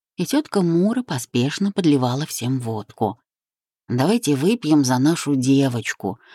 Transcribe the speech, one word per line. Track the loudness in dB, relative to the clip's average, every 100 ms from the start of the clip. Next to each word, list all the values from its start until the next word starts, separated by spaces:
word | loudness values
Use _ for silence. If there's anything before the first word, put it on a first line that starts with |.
| _ -8
и | -2
тётка | -2 0 0
Мура | 2 2 2 -2
поспешно | -4 -6 -4 -2 -2 -2 -4
подливала | 0 2 2 2 -2 -6
всем | -6 -4 -4
водку. | -4 -8 -10 -4 -4 -4 _ _ _ _ _ _ -6
«Давайте | 0 2 2 0 0
выпьем | 0 0 2 2 4
за | 2
нашу | 2 2 0 0
девочку, | 2 2 2 -2 -6 -6 -8 -8 _